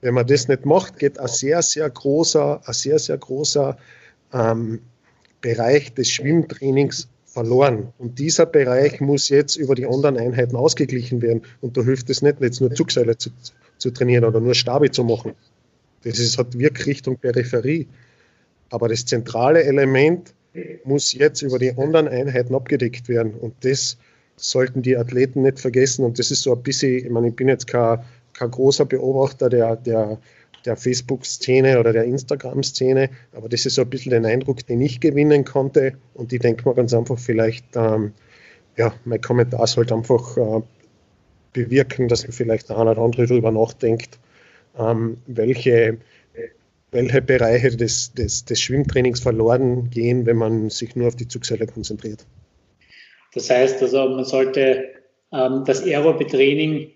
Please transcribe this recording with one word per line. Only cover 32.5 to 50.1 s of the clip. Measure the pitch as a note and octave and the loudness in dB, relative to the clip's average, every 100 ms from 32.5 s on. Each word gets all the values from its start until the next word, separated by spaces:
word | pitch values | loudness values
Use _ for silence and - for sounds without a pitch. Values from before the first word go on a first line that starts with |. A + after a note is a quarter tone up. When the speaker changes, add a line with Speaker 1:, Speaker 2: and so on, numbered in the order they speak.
| C3+ C3+ - C3 C3 C3 C3+ _ | -4 -4 -2 2 2 0 -4 _
Speaker 1:
aber | - A2+ | -16 -8
das | A#2+ C3+ | -4 -2
ist | |
so | B2+ | 0
ein | B2+ | -2
bisschen | C3 B2+ | -4 0
den | A#2+ A2+ | 0 2
Eindruck, | A#2+ C3 B2+ - | 0 -2 -6 -2
den | A#2+ | -2
ich | C3+ - | 0 0
gewinnen | D#3+ C#3+ D3 D3 | 0 2 4 4
konnte. | C3 C#3+ C3+ C#3+ C3+ C3 _ | 2 -2 0 2 0 -4 _
Und | - B2 | -14 -8
ich | B2 | 0
denke | A#2+ A#2 | 0 0
mal | B2+ | 0
ganz | A#2+ A#2+ | 0 2
einfach, | A#2+ A#2 B2 | 2 0 -6
vielleicht, | - A2+ A2+ A#2 _ | -2 0 0 -2 _
ähm, | B2 A2+ A2 G#2+ G#2 _ _ - _ _ - | -2 0 0 -4 -8 _ _ -20 _ _ -2
ja, | A2+ - | -2 -2
mein | - A2+ | -6 -6
Kommentar | - B2 A#2+ A#2+ A2+ | -2 2 2 2 0
sollte | - A#2+ | 2 0
einfach, | A2+ A2+ A#2+ - - | 0 2 0 0 -2
äh, | A2+ A2+ A2+ _ _ _ _ _ _ _ _ | 0 -2 -4 _ _ _ _ _ _ _ _
bewirken, | - A2+ C3 B2 - B2 | -6 0 2 2 0 0
dass | A#2 - | 0 -2
vielleicht | - A#2 A2 - | -6 -2 -2 -2
der | A2 | 0
eine | A2+ | 2
oder | A2 | 2
andere | A#2 A#2+ A#2+ | 0 2 2
drüber | B2 A2 | 2 2
nachdenkt, | A2 A2+ - A#2 A2+ - _ _ _ _ _ _ - | 0 0 0 -2 -2 -6 _ _ _ _ _ _ -6
ähm, | A2+ A2+ A2+ A#2+ - | -2 0 -2 -6 -12
welche, | A#2 A2+ C3 C3+ A#2 A2+ A2+ _ _ _ - - _ _ _ _ | -2 -2 0 2 4 4 0 _ _ _ -16 -16 _ _ _ _
welche | B2 A#2+ C3 | -4 0 0
Bereiche | B2+ C3 A#2 A#2+ B2+ A#2 | 2 0 2 2 2 0
des, | A#2 - - | -4 -4 -8
des, | - A2 - | -8 -6 -6
des | - A#2 | -6 -6
Schwimmtrainings | - C3 C#3 C3+ B2+ A#2+ | -2 -2 0 0 0 0
verloren | B2+ A2+ A2 B2 C3 B2 B2 | -2 0 2 2 2 -2 -4
gehen, | A#2+ A#2 | -2 0